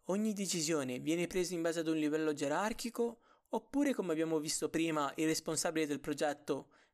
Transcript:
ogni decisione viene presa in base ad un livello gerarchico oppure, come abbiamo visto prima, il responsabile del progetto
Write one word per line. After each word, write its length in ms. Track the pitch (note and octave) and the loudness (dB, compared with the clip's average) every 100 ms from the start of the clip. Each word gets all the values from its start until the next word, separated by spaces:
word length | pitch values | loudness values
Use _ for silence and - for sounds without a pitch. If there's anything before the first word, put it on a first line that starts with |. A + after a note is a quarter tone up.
ogni 300 | - G3 A3 | -4 0 0
decisione 640 | G3+ F3+ F3 D#3 D#3 B2+ B2+ | -2 -2 0 2 0 0 -2
viene 280 | C#3+ E3+ E3+ | 0 0 0
presa 280 | F#3 F3 | 0 -2
in 80 | F3 | 0
base 180 | E3 E3 | -2 0
ad 80 | D#3+ | 0
un 80 | D#3+ | 2
livello 380 | D3+ D#3 D#3 | 2 2 0
gerarchico 880 | D3 C#3 D#3+ G#3 A#3 A#3+ A#3 A#3 A3+ _ _ - | 0 0 0 0 -2 -6 -2 -2 -2 _ _ -6
oppure, 460 | - - C#4 C#4+ | -6 -2 0 2
come 180 | A#3 F#3 | 2 0
abbiamo 260 | D#3 D#3+ D#3+ | 0 2 0
visto 300 | D#3 - D3+ | 0 -2 0
prima, 420 | D#3 E3 D#3 C#3 D3 | 0 2 2 0 2
il 80 | |
responsabile 640 | D#3 D#3 - D#3 F3+ D#3+ D3+ | 2 2 0 -2 0 0 0
del 140 | C#3 | -2
progetto 720 | D3+ C#3+ D#3 C#3+ - C3+ - - _ | -4 0 0 0 -2 -4 -4 -20 _